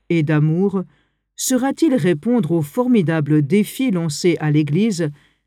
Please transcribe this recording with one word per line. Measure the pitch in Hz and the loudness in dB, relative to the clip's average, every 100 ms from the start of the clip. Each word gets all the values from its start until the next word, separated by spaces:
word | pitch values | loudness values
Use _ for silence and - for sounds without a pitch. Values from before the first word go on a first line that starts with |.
| - | -4
et | 170 | -2
d'amour, | 151 151 156 165 196 190 - _ _ _ _ - | 0 0 2 0 0 -2 -8 _ _ _ _ -10
saura-t-il | - 254 269 - 330 | -2 -2 -2 0 0
répondre | 254 151 160 220 247 160 | 2 0 0 0 0 0
au | 170 | -2
formidable | 151 240 247 233 156 160 143 151 | -2 -2 2 2 2 0 2 2
défi | 135 202 202 - 262 | 2 0 0 -2 -2
lancé | 180 165 - 185 165 | -2 -4 -2 0 0
à | 151 | 0
l'Église | 151 147 160 226 170 165 147 _ _ | 0 0 0 0 -2 -6 -8 _ _